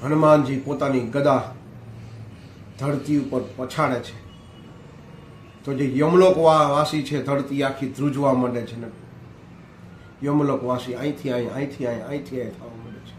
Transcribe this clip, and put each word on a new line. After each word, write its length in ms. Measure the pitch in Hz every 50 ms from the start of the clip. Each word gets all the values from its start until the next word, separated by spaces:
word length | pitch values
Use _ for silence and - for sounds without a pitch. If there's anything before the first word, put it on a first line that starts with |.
| 120
હનુમાનજી 560 | 139 151 156 156 151 151 151 139 127 139 127
પોતાની 400 | - 139 143 131 147 135 135 127
ગદા 560 | 117 110 117 143 139 143 135 120 - - - - - - - - - - - - - - - - - - - - - - - - - - - -
ધરતી 380 | 131 143 147 131 - 147 151 143
ઉપર 240 | 131 - 139 127 110 101 - -
પછાડે 420 | 127 127 - 156 156 135 127 117
છે 340 | - - - - - - - - - - - - - - - - - - - - - - - - - - - - - - - - -
તો 100 | 139 139
જે 260 | 127 143 131 120 131
યમલોક 380 | 151 160 175 180 190 185 - 156
વા-, 300 | 165 160 160 156 151 143
વાસી 360 | 143 147 151 151 156 156 135
છે, 200 | - 151 143 -
ધરતી 400 | 139 143 139 131 - 139 139 139
આખી 260 | 135 135 - 135 127
ધ્રુજવા 440 | - 123 139 147 131 139 143 139 131
માંડે 320 | 127 127 120 117 120 113
છે 120 | - 113 117
ને 80 | 117 110 - - - - - - - - - - - - - - - - - - - - - - - - - - 139
યમલોક 400 | 143 147 147 147 139 135 - 123
વાસી 300 | 123 127 123 120 127 120
અહીંથી 360 | 120 135 147 143 - - 135
અહીં, 240 | 123 123 120 107 101
અહીંથી 320 | 135 143 135 - - 135
અહીં, 200 | 120 117 113 110
અહીંથી 360 | 123 143 147 131 - 135 127
અહીં 100 | 120 110
થવા 160 | - - - 120
માંડે 320 | 117 117 117 117 107 101
છે. 140 | - - -